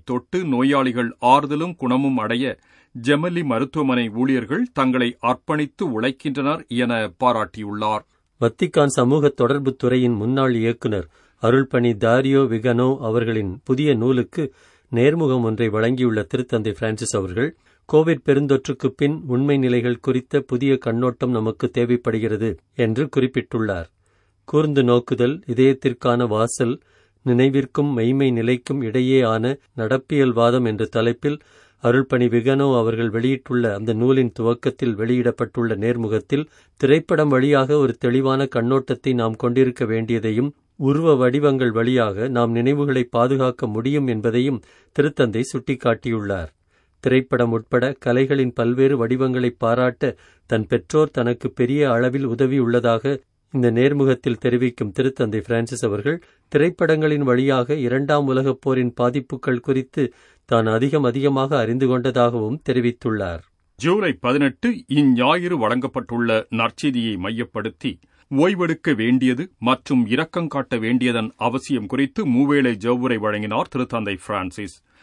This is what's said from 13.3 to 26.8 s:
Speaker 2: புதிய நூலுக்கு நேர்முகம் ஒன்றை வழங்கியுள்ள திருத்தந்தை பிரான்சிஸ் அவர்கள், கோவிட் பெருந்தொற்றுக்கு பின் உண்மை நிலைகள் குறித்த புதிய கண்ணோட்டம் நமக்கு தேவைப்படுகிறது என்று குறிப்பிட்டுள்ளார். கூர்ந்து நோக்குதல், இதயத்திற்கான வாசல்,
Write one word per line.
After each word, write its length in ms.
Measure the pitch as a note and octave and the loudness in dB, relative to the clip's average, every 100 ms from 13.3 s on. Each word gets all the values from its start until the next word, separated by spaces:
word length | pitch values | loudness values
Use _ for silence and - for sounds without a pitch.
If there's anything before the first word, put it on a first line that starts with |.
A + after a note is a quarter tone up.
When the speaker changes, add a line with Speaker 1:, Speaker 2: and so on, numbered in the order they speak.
| A2 G2 G2+ | -2 -4 -6
Speaker 2:
புதிய 260 | - C3 D3+ | -2 0 2
நூலுக்கு 480 | A#2 A#2+ B2+ A#2 - C#3 _ _ _ - | 2 2 0 -2 -6 -8 _ _ _ -6
நேர்முகம் 520 | A#2 C3+ E3 D3+ B2+ | 2 2 2 0 0
ஒன்றை 240 | A2+ G#2+ A2+ | 0 0 -2
வழங்கியுள்ள 520 | G#2 A2+ B2+ B2 G#2+ | 0 0 2 0 0
திருத்தந்தை 500 | G2+ B2+ B2 A#2 G#2+ | -2 -4 -2 -2 -2
பிரான்சிஸ் 440 | G2 A2 G#2+ A2+ G#2+ | -4 -4 -4 -4 -4
அவர்கள், 340 | F#2 F#2 D3 - _ _ - | -4 -4 -4 -6 _ _ 0
கோவிட் 360 | D3+ D#3+ D3 | 2 4 0
பெருந்தொற்றுக்கு 640 | - C#3 C#3+ C3+ - C3 C3+ | 2 2 2 0 -2 -4 -4
பின் 280 | - D3 D#3+ E3 | 0 -2 -2 -2
உண்மை 300 | B2 C#3+ C#3 | -2 2 2
நிலைகள் 440 | B2+ B2 B2 A#2+ | 2 2 0 -2
குறித்த 380 | - B2+ B2+ C#3+ | -2 -2 0 -4
புதிய 320 | C#3 B2 C#3 C3 | -2 -2 0 0
கண்ணோட்டம் 540 | A#2+ A2+ B2+ A#2+ B2+ | 0 -2 -2 -2 -2
நமக்கு 380 | A#2 A2 G#2+ B2 | 0 -2 -2 -4
தேவைப்படுகிறது 800 | B2 A#2+ B2 A#2 A2 A2 G#2 A2 F#2 _ | -2 0 0 0 -2 -2 -2 -4 -6 _
என்று 300 | - A2+ A2 D3 | -2 -2 0 -2
குறிப்பிட்டுள்ளார். 800 | C#3 B2+ B2+ - A#2+ G#2+ F2+ E2+ _ _ _ _ _ - | 0 0 -2 -4 -4 -4 -4 -8 _ _ _ _ _ -2
கூர்ந்து 340 | D3 D#3 C#3 | 0 2 2
நோக்குதல், 540 | A#2+ A#2+ B2 B2 B2 E3 - | 4 2 2 0 0 -2 -4
இதயத்திற்கான 800 | A#2+ C3 C3+ C3+ B2 C3 A#2+ A#2+ | 2 4 4 -2 -2 0 0 0
வாசல், 500 | G#2+ A#2 - A#2+ C#3 | 0 0 0 -2 -4